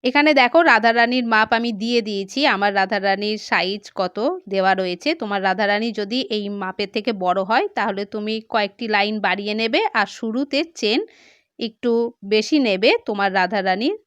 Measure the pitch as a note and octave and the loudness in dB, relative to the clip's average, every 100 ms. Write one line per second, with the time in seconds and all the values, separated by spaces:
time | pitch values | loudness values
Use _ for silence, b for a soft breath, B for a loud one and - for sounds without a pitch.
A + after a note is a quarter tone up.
0 | B3+ C#4+ D4+ C#4 B3 E4 E4 A3+ A3+ A#3 | 2 4 6 6 6 6 6 6 4 4
1 | A#3 B3+ A#3 A3 A3 A3+ A#3 G#3 A3+ A#3+ | 2 2 2 2 2 0 -2 -4 -2 -2
2 | A3 G3+ G3 C4 C#4+ G3+ G3+ G3 F#3+ G#3 | -2 -6 -6 -2 0 2 0 2 0 0
3 | G3 G3 G#3 G#3+ - G3+ F3+ G3+ - - | 0 0 -2 -6 -2 -2 0 -6 -10 -6
4 | F#3 - B3 F#4 G#3 F#3+ F#3+ F#3+ F#3 F3+ | -4 -2 -4 -4 -4 0 2 2 -2 -4
5 | - - G#3+ G3+ F#3+ F#3 G3+ G#3 A#3 G#3+ | -4 -4 -4 -2 0 0 0 0 -2 -4
6 | G3+ B3 C4 G#3+ G3+ G3+ F#3 F#3 G3+ A3+ | -4 -4 -4 -6 -6 -8 -8 -6 -6 -4
7 | G#3 G#3 F3+ F#3 F#3+ A#3 G4+ C4 G#3+ G3 | -4 -2 0 0 0 0 -2 -4 -4 -4
8 | G3+ G#3+ G#3 A3 A3 A3+ G3+ G3+ A#3 G#3+ | -6 -6 -6 -6 -4 -2 -2 _ -2 0
9 | G#3 G#3+ G3 F#3 G3+ G#3+ A3+ C#4+ A4 A3+ | 0 0 -2 -2 -4 -2 0 0 0 0
10 | G3+ - A3+ A3+ C#4 C#4 E4 - G#3+ A#3+ | -2 -4 -6 -4 -2 -2 -4 -4 -2 -2
11 | A4 b b b b _ A3+ A3+ A#3+ A#3 | -4 b b b b _ -10 -4 -2 0
12 | A#3 - G3 G#3+ G#3+ D#4 B3 G3 A3+ A4+ | -2 -8 -2 0 2 2 2 2 2 2
13 | - G3+ G3 F#3+ F#3 G#3 F#3+ F#3 C4 G#4+ | -2 -2 0 2 0 0 0 0 0 -4